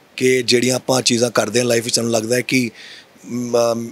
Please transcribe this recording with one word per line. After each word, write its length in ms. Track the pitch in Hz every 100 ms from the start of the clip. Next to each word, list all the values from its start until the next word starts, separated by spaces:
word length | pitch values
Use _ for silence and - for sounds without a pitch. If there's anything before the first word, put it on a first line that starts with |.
| _ -
ਕਿ 260 | 127 127
ਜਿਹੜੀਆਂ 320 | 113 120 123 127
ਆਪਾਂ 260 | - 131
ਚੀਜ਼ਾਂ 300 | - 117 120
ਕਰਦੇ 280 | 113 107 117
ਹਾਂ 60 | 123
ਲਾਈਫ 180 | 117
ਵਿੱਚ, 120 | 117 120
ਸਾਨੂੰ 160 | 117
ਲੱਗਦਾ 240 | 113 110 123
ਹੈ 60 |
ਕਿ 300 | - 131 117 - - - - - -
ਮ-, 680 | 120 120 120 117 117 117